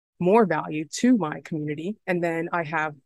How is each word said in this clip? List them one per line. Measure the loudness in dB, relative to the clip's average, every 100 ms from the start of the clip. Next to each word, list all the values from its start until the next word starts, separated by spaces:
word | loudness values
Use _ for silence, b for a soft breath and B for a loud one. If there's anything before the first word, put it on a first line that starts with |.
| _ _
more | 4 6 4
value | 0 -2 -6 -8
to | 0 4 4
my | 2 -4
community. | -8 -6 -4 -6 -6 -8 -4
And | -2
then | 0 -2 -2
I | -4
have | -2 -2 -4 -6